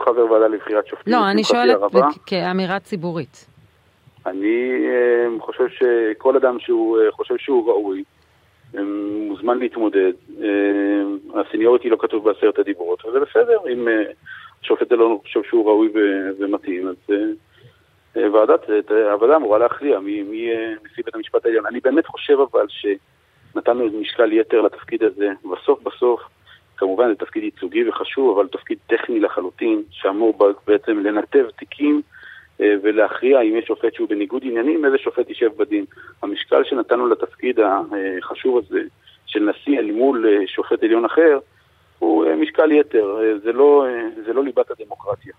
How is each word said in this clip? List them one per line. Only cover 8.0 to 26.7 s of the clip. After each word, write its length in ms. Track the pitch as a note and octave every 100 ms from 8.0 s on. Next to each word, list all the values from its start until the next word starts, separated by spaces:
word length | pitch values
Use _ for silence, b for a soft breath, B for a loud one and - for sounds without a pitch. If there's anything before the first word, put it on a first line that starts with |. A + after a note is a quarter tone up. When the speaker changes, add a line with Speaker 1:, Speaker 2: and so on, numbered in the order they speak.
| G2+ _ _ _ _ _ _ G2+
Speaker 1:
אה, 60 | G2+ G2+ G2+ G#2 G#2+
מוזמן 300 | F#2+ A2 B2
להתמודד. 540 | B2 A#2 G#2+ G2 F#2 F2+ - G2+
אה, 40 | G#2 G2+ G2+ G2+ G2+ G2+ G2+ G2 G2 G#2+
הסניוריטי 480 | G2 G#2+ A2+ A#2+ A#2+
לא 60 | A2
כתוב 240 | A2+ A2
בעשרת 340 | G#2 G2 A2 G#2
הדיברות, 460 | G2+ F#2+ F2 F2+
וזה 140 | A2+ B2+
בסדר. 380 | C#3+ G#3+ A#3+ A3 E3
אם, 160 | B2 A#2
אה, 140 | A2 G2+ - B B B B
השופט 300 | - G#2+ A#2
אלרון 260 | A#2+ A#2 G#2+
חושב 220 | - A#2
שהוא 240 | G2+ A#2 G#2+
ראוי 220 | G#2+ A2
ו-, 360 | G#2+ G2+ G2 F#2+ F#2+
ומתאים, 500 | G2 G2 G2+ F2+ F#2
אז, 60 | F2+ -
אה, 60 | G2+ G#2+ G#2+ _ b b b b _ _ A2+
אה, 160 | G#2+
ועדת, 280 | G#2+ A2 E3 - G#2+ G2+
אה, 220 | G#2+ G#2+
הוועדה 240 | G#2 A#2 D#3
אמורה 220 | A#2 G#2+
להכריע 400 | A#2 - C#3+ G#2
מי, 220 | G2+ G#2
מי, 280 | G2+ A2 A#2
אה, 220 | A2+ A2+ G#2+
נשיא 180 | - -
בית 100 | A2+
המשפט 320 | A2+ A2 A#2 A#2
העליון. 200 | A2 G#2+
אני 140 | A#2+
באמת 260 | C3 D3 -
חושב 300 | - - G#2+ -
אבל 140 | G#2+ G#2
שנתנו 1160 | - G#2 G2 _ _ _ _ _ - - B2 A2+ G#2+
משקל 320 | G#2 - A2+
יתר 280 | A2 A2 A#2
לתפקיד 420 | G#2 - - A2+
הזה. 260 | G#2+ F#2+ G2+ F#2+ -
בסוף, 300 | F2+ - C3+
בסוף, 380 | G#2+ - B2 A#2 - _ b b _